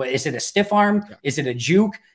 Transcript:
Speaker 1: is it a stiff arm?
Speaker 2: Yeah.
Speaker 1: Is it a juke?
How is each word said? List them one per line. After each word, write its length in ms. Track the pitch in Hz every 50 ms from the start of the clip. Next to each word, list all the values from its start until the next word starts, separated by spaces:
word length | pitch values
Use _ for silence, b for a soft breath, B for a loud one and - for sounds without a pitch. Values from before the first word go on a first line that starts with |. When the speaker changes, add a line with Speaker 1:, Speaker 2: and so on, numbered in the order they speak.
| 131
Speaker 1:
is 180 | 127 135 135 -
it 100 | 156 123
a 40 | 120
stiff 320 | - - - 196 202 202
arm? 340 | 208 208 202 208 208 202 202 -
Speaker 2:
Yeah. 60 | - - -
Speaker 1:
Is 140 | 143 -
it 100 | 160 139
a 60 | 127 120
juke? 420 | 120 117 135 170 190 220 202 - - b b b